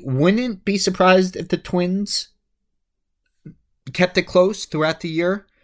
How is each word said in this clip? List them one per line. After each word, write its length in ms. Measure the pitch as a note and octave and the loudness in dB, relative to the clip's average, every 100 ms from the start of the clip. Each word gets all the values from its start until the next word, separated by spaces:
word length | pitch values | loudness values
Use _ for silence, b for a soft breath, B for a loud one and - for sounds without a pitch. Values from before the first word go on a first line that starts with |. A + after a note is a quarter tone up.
wouldn't 640 | C3+ C3 E3 G#3+ B3 F#3+ - | -4 0 2 2 -2 -6 -4
be 140 | G3 | -2
surprised 560 | - F#3 F#3 F#3 F#3 - | -2 2 6 6 4 -4
if 140 | - | -6
the 80 | F3 | -6
Twins 720 | - F3+ F3+ F#3+ G3+ - - _ _ _ _ _ _ _ _ _ _ _ - - _ _ - | -4 -2 -2 -2 -4 -6 -8 _ _ _ _ _ _ _ _ _ _ _ -20 -20 _ _ -10
kept 240 | - F3+ - | -2 0 0
it 60 | |
close 420 | F3 F3+ F#3 G#3+ - | 0 4 2 0 -6
throughout 360 | D#3 D#3 E3 | -2 -2 -2
the 80 | E3+ | -6
year, 360 | D#3+ F3 G3+ - _ | -2 -2 -2 -8 _